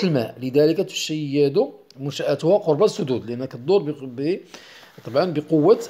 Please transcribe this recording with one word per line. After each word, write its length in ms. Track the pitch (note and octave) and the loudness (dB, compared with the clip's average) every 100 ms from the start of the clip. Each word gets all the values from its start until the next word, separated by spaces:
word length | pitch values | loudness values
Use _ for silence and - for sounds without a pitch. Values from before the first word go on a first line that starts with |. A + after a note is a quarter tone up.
الماء، 320 | G3 C#3+ A2 - | 4 0 -2 -6
لذلك 360 | B2+ C3 D3+ E3 | -2 4 4 4
تشيد 880 | F#3+ - - D#3 D3 C#3+ C#3+ C#3+ C4 - _ - | -2 -4 -6 -6 -2 0 2 2 -2 -4 _ -10
منشآتها 580 | C#3 C#3 C#3+ C#3+ D#3 G3+ | -10 -6 -2 0 2 2
قرب 260 | G3+ D3 | 2 2
السدود، 460 | G3+ - D#3 A#2+ G#2+ | 2 0 -4 -4 -4
لأنها 160 | A#2+ C3 | -8 -8
كتدور 360 | B2 B2+ G3 | -8 0 0
ب-، 400 | D3 D3 C3 A#2+ | 0 -8 -10 -6
ب-، 180 | C#3+ F#3+ - - - - - - - | -4 -4 -8 -20 -20 -20 -20 -18 -4
طبعًا 200 | B2 F#3 | -2 0
بقوة 540 | D3+ D3 D#3+ D3+ A3+ | -2 0 2 4 4